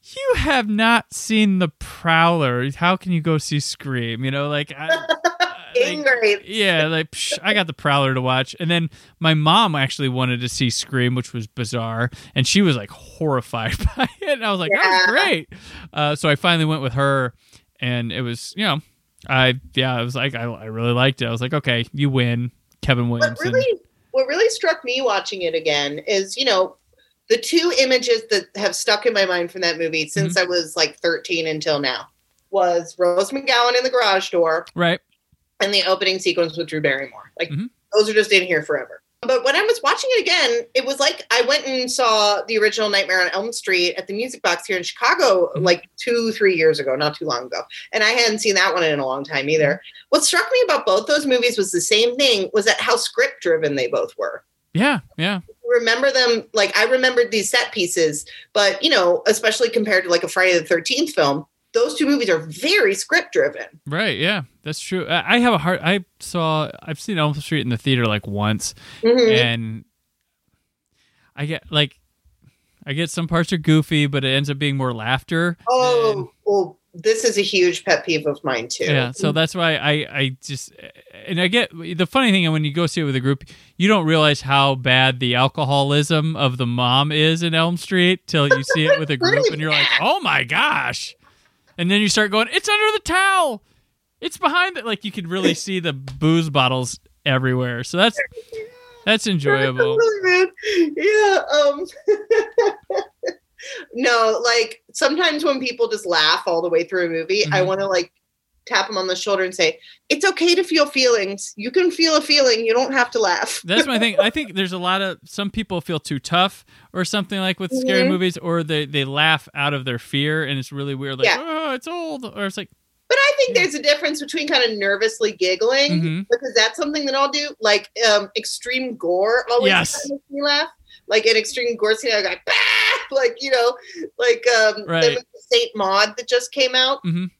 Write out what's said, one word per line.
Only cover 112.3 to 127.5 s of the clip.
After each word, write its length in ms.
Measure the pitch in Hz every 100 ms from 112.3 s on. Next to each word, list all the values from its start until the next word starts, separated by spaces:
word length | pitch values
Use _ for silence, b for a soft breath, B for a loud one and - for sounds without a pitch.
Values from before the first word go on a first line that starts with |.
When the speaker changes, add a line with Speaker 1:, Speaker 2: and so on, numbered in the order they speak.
| 294 262 220 226
Speaker 2:
You 80 |
don't 180 | 233 262
have 180 | 269 240
to 60 | 233
laugh." 420 | 202 175 - -
<laughs> 20 |
Speaker 1:
That's 220 | 170 208 277
my 120 | 233
thing. 200 | 226 196
I 100 | 202
think 240 | 302 247
there's 180 | 190 185
a 60 | 180
lot 240 | 180 190
of, 160 | 190 170
some 260 | - - 202
people 300 | 226 208 175
feel 200 | - 160
too 180 | - 139
tough 460 | - 175 190 - _ b b
or 120 | 180
something, 340 | 180 208 185 196
like, 180 | 185 180
with 120 | 185
scary 280 | 262 254 190
Speaker 2:
Mm-hmm. 80 | 180
Speaker 1:
movies, 260 | 185 185 170
or 240 | 170 170
they, 220 | 156 151 147
they 180 | 147
laugh 440 | 135 143 156 156 -
out 180 | 147 143
of 100 | 143
their 140 | 127 120
fear, 460 | - 139 147 156
and 140 | 139 139
it's 140 | 127
really 220 | 139 143
weird. 240 | 135 139 131
Like, 80 | 214
Speaker 2:
Yeah. 120 | 185
Speaker 1:
"Oh, 320 | 330 311 311
it's 120 | 254 320
old," 360 | 349 330 285
or 220 | 240 202 196
it's 100 | -
like, 140 | - _ _ _ _
Speaker 2:
But 100 | 523
I 120 | 554 571
think 200 | 508 440
Speaker 1:
Yeah. 60 |
Speaker 2:
there's 120 | 359 294
a 60 |
difference 380 | 285 294 311 302
between 280 | 285 311 294
kind 160 | 285 233
of 60 | 214
nervously 520 | 196 196 220 220 214
giggling, 600 | - 185 185 220 269 285
Speaker 1:
Mm-hmm. 280 | 175 165 165 196
Speaker 2:
because 220 | - 269
that's 220 | 226 220 226
something 300 | 294 302 277
that 80 |
I'll 160 | 269 277
do. 200 | 294 294